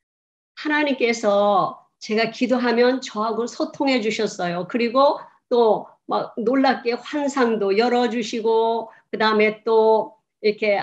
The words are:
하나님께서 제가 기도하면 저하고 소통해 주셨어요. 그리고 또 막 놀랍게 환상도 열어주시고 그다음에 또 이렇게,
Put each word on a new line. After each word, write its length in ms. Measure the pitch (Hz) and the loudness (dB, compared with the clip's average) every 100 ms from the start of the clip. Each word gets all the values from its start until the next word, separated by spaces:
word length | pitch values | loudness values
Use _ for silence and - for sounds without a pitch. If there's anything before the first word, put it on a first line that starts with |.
| _ _ _ _ _ - | _ _ _ _ _ -10
하나님께서 1300 | 302 302 294 262 233 226 208 202 208 196 156 - _ _ | -4 -2 0 0 0 0 2 2 4 2 0 -6 _ _
제가 320 | - 214 220 | -4 -2 -2
기도하면 680 | - 240 247 247 233 247 262 | -2 -2 0 2 2 2 2
저하고 460 | - 208 226 214 240 | -4 -6 -4 -4 -6
소통해 540 | - 311 - 277 254 | -6 -8 -2 0 0
주셨어요. 680 | 214 214 202 - 175 175 180 | 0 -2 -4 -4 -6 -4 -4
그리고 500 | 226 233 254 285 - - _ _ | -2 0 2 2 0 -8 _ _
또 380 | 240 220 190 - _ - | 2 4 2 -4 _ -6
막 260 | 208 - - | -6 -4 -4
놀랍게 540 | 214 269 262 240 240 | -2 2 2 0 -4
환상도 840 | 240 - 302 285 277 240 214 196 196 | -6 -6 -4 -2 0 0 0 0 2
열어주시고 1120 | 240 240 240 240 220 233 220 226 226 226 226 - _ | 2 0 0 -2 -6 -4 0 2 0 -2 -6 -16 _
그다음에 540 | 214 220 214 214 214 | -2 0 2 2 0
또 500 | 226 226 220 220 214 - _ _ | 0 4 4 4 0 -12 _ _
이렇게, 380 | 214 208 214 196 | -2 0 0 0